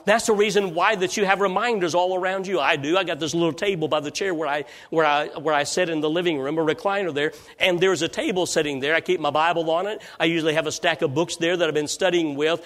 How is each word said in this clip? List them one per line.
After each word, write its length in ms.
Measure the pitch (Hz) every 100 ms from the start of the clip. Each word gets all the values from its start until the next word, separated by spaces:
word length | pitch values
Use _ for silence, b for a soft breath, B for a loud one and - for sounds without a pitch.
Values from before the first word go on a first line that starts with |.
| -
That's 220 | 226 226
the 60 |
reason 420 | 208 214 196 196 160
why 200 | 196 214
that 220 | 185 -
you 80 | 190
have 160 | 190
reminders 540 | 196 185 240 220 175 165
all 200 | 185 185
around 300 | 185 190 190
you. 140 | 175
I 160 | 139 160
do. 200 | 143 185
I 80 |
got 160 | 175 160
this 140 | 156
little 200 | 170 170
table 340 | 165 202 185 156
by 120 | 151
the 100 | 143
chair 240 | - 196 160
where 120 | 151
I, 180 | 147 139 B B
where 140 | 160 156
I, 220 | 147 151
where 260 | 170 151 147
I 80 |
sit 260 | 143 - 180
in 100 | 156
the 100 | 151
living 280 | 165 175 147
room, 220 | 135 160
a 60 | 156
recliner 460 | 151 196 196 185
there, 220 | 143 151 B B B
and 220 | 185 175
there's 240 | 190 170
a 40 | 160
table 380 | - 302 185 165
sitting 340 | - 151 135
there. 140 | 139
I 80 | 160
keep 180 | 160 180
my 120 | 147
Bible 380 | 147 165 170 160
on 160 | 165 202
it. 140 | 214 B B
I 60 | 165
usually 280 | 170 156
have 140 | 151 151
a 40 |
stack 300 | - 170 160
of 140 | 165 135
books 220 | 170 -
there 200 | 165 180
that 100 | 165
I've 60 |
been 140 | 151 147
studying 480 | - 190 175 160 143
with, 280 | 156 165